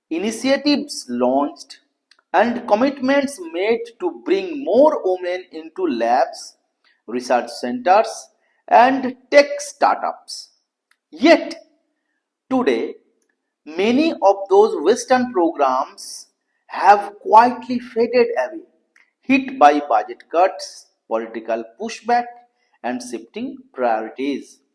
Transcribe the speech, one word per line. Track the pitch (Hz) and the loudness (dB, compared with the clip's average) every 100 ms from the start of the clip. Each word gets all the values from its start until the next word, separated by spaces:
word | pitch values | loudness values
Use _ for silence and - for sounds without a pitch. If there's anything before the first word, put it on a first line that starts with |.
| _ | _
initiatives | 165 214 220 262 277 294 285 294 - - | -6 -6 -4 -2 0 2 0 -2 -12 -10
launched, | 120 123 190 147 - - - _ _ _ _ _ | -2 0 0 -2 -6 -20 -20 _ _ _ _ _
and | 175 233 240 - | 0 0 -2 -2
commitments | 214 277 285 254 285 269 - 165 | 0 0 -2 0 0 -2 -8 -10
made | 165 208 226 233 - | -4 -2 -2 -4 -8
to | 175 123 | -8 -6
bring | - 196 190 143 | -2 -2 -2 -8
more | 147 226 302 285 | 0 4 4 2
women | 190 180 175 185 - | -2 -2 -4 -8 -10
into | 160 160 - 175 | -16 -14 -6 -4
labs, | 117 117 127 165 - - _ _ _ _ _ - | 0 0 2 0 -6 -18 _ _ _ _ _ -10
research | 120 123 123 117 | -8 -2 -2 -2
centers, | - 123 123 123 202 - - - _ _ _ - | -8 -8 -4 2 2 2 -6 -18 _ _ _ 2
and | 214 254 269 254 - _ | 4 4 2 -4 -10 _
tech | 285 285 - | 4 4 -2
startups. | - - 196 - - - - - - _ _ _ _ _ _ | -12 -2 0 0 -4 -8 -16 -20 -20 _ _ _ _ _ _
Yet, | - 294 302 - - _ _ _ _ _ _ _ _ _ | 0 4 4 2 -12 _ _ _ _ _ _ _ _ _
today, | 262 233 117 139 - _ _ _ _ _ _ | -2 0 0 -4 -10 _ _ _ _ _ _
many | 147 165 214 254 320 | -12 -2 0 2 0
of | - 196 202 - | 2 2 2 2
those | 196 220 170 | 4 4 2
Western | 156 247 - 254 240 | 0 0 2 0 0
programs | 185 165 156 135 131 143 - - - - _ _ _ _ | 0 -2 0 0 0 -4 -12 -18 -18 -20 _ _ _ _
have | - 175 208 202 - | 0 4 4 2 -12
quietly | 190 214 247 247 - 240 | 4 6 6 0 -6 -8
faded | - 226 233 240 233 - | -6 -2 0 2 2 0
away, | 208 - - _ _ _ _ _ | -6 -8 -18 _ _ _ _ _
hit | - 269 262 - | 0 0 0 4
by | 147 147 - | 6 6 2
budget | 110 113 117 _ | 0 0 -10 _
cuts, | 160 190 - - - _ _ _ | 2 2 0 -14 -18 _ _ _
political | 113 113 113 113 117 117 - | -6 -6 -10 -4 -4 -6 -12
pushback, | 220 - 220 240 240 - _ _ _ _ | -12 -8 -2 -2 -2 -12 _ _ _ _
and | 120 127 | -8 -8
shifting | - 117 - - 269 - - | -8 -12 -12 -12 -12 -12 -16
priorities. | - 120 110 110 - 143 123 - _ _ | -4 -2 -2 -4 -6 -6 -6 -10 _ _